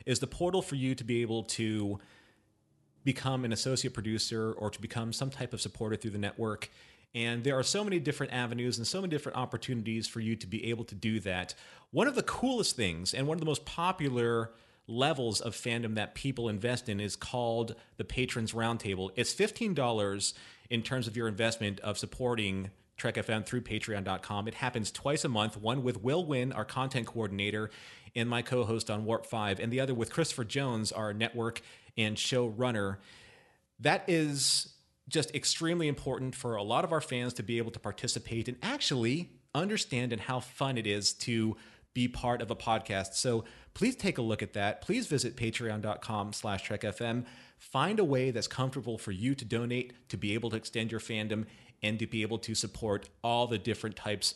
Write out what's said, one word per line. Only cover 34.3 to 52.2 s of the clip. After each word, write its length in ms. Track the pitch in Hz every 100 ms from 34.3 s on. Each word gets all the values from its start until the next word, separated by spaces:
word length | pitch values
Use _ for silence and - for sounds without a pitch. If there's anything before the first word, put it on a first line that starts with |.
| 139 131 - - - _ _ -
just 260 | 160 -
extremely 540 | 143 - - 170 175 151
important 460 | 135 143 131 131
for 220 | - 120 110
a 60 |
lot 220 | 101 131
of 80 | 175
our 80 | 160
fans 320 | - 123 123
to 100 | 120
be 140 | 110 117
able 140 | 113
to 100 | -
participate 680 | 107 - 123 117 - 113 110
and 120 | 127
actually 680 | 196 285 - 135 117 151 175 - _
understand 580 | 139 202 208 - 123 123
and 80 | 113
how 180 | - 127
fun 380 | - - 135 123
it 100 | 104
is 280 | 104 101
to 420 | - - 113 110 101 - - -
be 120 | 123 123
part 360 | 123 123 120
of 80 | 110
a 60 | 110
podcast. 580 | 117 110 - 98 98
So 300 | - 131 113 - - -
please 240 | - 240 254
take 220 | 202 -
a 40 |
look 200 | 113 104
at 100 | 101
that. 300 | 104 101 -
Please 240 | - 226 233
visit 280 | 139 117
Patreon 460 | - 113 - 113 107
dot 220 | 107 104
com 320 | - 107 104
slash 280 | - 110 98
Trek 220 | - 104
F 160 | 107 -
M. 240 | 117 120 123 - - -
Find 420 | - 131 165 220
a 60 |
way 260 | 170 131 131
that's 140 | 117 -
comfortable 520 | - 131 135 117 110
for 140 | -
you 220 | 95 123
to 100 | 135 107
donate, 480 | 113 117 123 123 - -
to 80 | 101
be 160 | 104
able 160 | 110 117
to 60 | 110
extend 340 | - 113 110
your 100 | 110
fandom, 460 | - 110 107 107 107 - - -
and 160 | 107 110
to 80 | 110
be 140 | 113